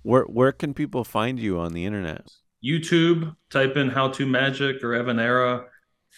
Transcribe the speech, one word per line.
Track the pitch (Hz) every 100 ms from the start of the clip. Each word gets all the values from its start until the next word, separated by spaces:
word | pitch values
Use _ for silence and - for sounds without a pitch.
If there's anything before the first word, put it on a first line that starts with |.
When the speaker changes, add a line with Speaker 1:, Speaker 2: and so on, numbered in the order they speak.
Speaker 1:
where, | 110 127
where | - 113 131
can | - 151
people | 135 147 131
find | 110 104 117 131
you | 110 90
on | 85
the | 85
internet? | 92 104 85 - - - _ _
Speaker 2:
YouTube, | 123 160 160 170 165 165 160 - _
type | 139 135 147
in | 131
How | 135 135
to | 135 139
Magic | 127 135 135 139 131
or | 120
Evan | 120 123 117
Era. | 117 123 123 123 - _ _ _ _